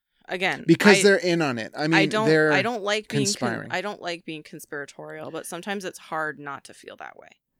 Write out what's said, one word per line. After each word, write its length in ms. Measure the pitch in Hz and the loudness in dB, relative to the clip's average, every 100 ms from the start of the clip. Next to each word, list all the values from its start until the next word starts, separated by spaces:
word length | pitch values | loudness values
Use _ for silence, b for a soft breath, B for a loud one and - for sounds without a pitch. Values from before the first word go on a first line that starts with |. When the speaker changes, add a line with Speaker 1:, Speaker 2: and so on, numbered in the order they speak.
| _ _ - | _ _ -10
Speaker 1:
Again, 340 | 185 180 139 - | -4 -4 -4 4
Speaker 2:
Because 340 | 165 208 196 | 6 8 8
Speaker 1:
I, 20 | |
Speaker 2:
they're 120 | 202 196 | 8 4
in 240 | 175 170 | 2 2
on 160 | 151 120 | 0 -2
it. 140 | 107 120 | -6 -4
I 60 | 151 | 0
mean, 80 | |
Speaker 1:
I 120 | 170 185 | 2 2
don't, 200 | 214 156 | 2 4
Speaker 2:
they're 240 | 156 156 | 4 4
Speaker 1:
I 80 | 151 | 2
don't 200 | 202 247 | 0 -4
like 260 | 196 214 208 | -2 -4 -2
being 120 | 143 | -2
con-, 0 | 139 | 0
Speaker 2:
conspiring. 440 | - 123 113 107 | -2 -4 -4 -6
Speaker 1:
I 100 | 185 | -6
don't 220 | 202 208 | -6 -8
like 220 | 175 170 | -8 -10
being 180 | 170 156 | -10 -14
conspiratorial, 880 | 156 160 - 147 139 - 151 156 147 | -14 -18 -12 -12 -12 -14 -16 -14 -10
but 160 | 160 - | -10 -10
sometimes 380 | 170 190 202 180 | -12 -8 -6 -8
it's 120 | - | -12
hard 400 | - 160 156 143 | -8 -6 -6 -6
not 260 | 143 139 | -12 -14
to 100 | - | -16
feel 220 | - - - | -20 -18 -16
that 200 | 69 - | -18 -18
way. 120 | - _ _ _ | -20 _ _ _